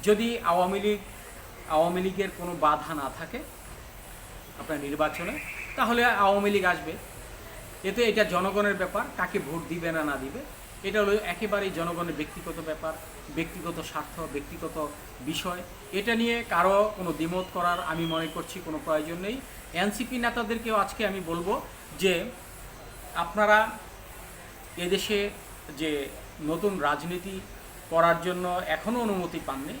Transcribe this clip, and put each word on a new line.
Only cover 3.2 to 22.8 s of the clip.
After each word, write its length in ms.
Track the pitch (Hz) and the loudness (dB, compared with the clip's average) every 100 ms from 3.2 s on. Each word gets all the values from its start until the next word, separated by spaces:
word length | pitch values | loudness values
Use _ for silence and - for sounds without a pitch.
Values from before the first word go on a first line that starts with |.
| 160 247 - - - - - - - - - - - - | -8 -8 -10 -14 -16 -14 -14 -16 -16 -16 -14 -16 -16 -14
আপনার 200 | 143 147 | -6 -4
নির্বাচনে, 540 | 143 147 151 151 175 302 - - - - | -4 2 2 2 -4 -6 -8 -8 -8 0
তাহলে 260 | 226 240 240 | 4 6 6
আওয়ামী 440 | 202 202 202 202 | 8 8 8 6
লীগ 160 | 202 180 | 6 4
আসবে। 280 | 170 156 185 - - - - - - - - | 2 -2 -8 -10 -14 -14 -14 -14 -14 -14 -6
এতে 180 | 190 196 233 | -4 2 4
এটা 140 | 208 | 6
জনগণের 520 | 202 175 196 202 208 190 | 4 4 2 4 4 4
ব্যাপার, 300 | 185 202 240 - | 0 0 -2 -2
কাকে 220 | 180 202 | 0 0
ভোট 220 | 143 165 156 | -2 -4 -2
দিবে 200 | 170 165 | -2 0
না, 120 | 160 | 0
না 120 | 151 135 | 0 -2
দিবে। 240 | 135 190 285 - - - | -4 -8 -10 -14 -14 -6
এটা 140 | 196 208 | 0 4
হলো 120 | 202 208 208 | 6 4 2
একেবারেই 380 | 175 214 202 196 160 | -2 0 0 0 0
জনগণের 380 | 165 170 175 147 | -2 0 -2 -2
ব্যক্তিগত 380 | 147 - 170 165 156 | -4 -6 -8 -8 -6
ব্যাপার, 280 | 151 160 156 - - - 156 | -4 -6 -6 -12 -14 -8 -4
ব্যক্তিগত 420 | 165 185 165 165 156 | -4 -4 -6 -6 -6
স্বার্থ, 260 | 156 147 - 156 | -6 -6 -8 -6
ব্যক্তিগত 420 | 139 143 165 165 160 147 - - - 127 | -6 -8 -8 -6 -4 -4 -6 -14 -10 -6
বিষয়। 360 | 165 185 180 180 - - | -4 -4 -6 -8 -14 -6
এটা 220 | 190 208 226 | -2 2 2
নিয়ে 200 | 233 233 233 | 4 2 2
কারো 260 | 175 185 196 208 202 | 4 6 6 4 2
কোনো 140 | 180 | -2
দ্বিমত 360 | 147 165 185 185 | 0 0 0 -2
করার 260 | 185 175 175 175 | 0 2 2 0
আমি 120 | 165 165 | 0 0
মনে 220 | 160 160 | 0 -2
করছি 300 | 160 - 185 165 | -4 -6 -8 -6
কোনো 120 | 156 160 | -6 0
প্রয়োজন 320 | 156 151 170 | 0 0 -4
নেই। 140 | 196 262 - - - | -4 -6 -8 -14 -6
এনসিপি 420 | 165 202 208 240 254 | 0 0 0 -4 0
নেতাদেরকেও 580 | 240 233 220 226 226 220 | 0 0 0 -2 2 2
আজকে 260 | 196 - 208 | 2 0 0
আমি 140 | 190 165 | 0 -2
বলবো 240 | 170 175 262 - - - 151 | -2 0 -2 -2 -14 -14 0
যে 140 | 185 175 220 - - - - - | 2 4 0 -8 -14 -14 -14 -14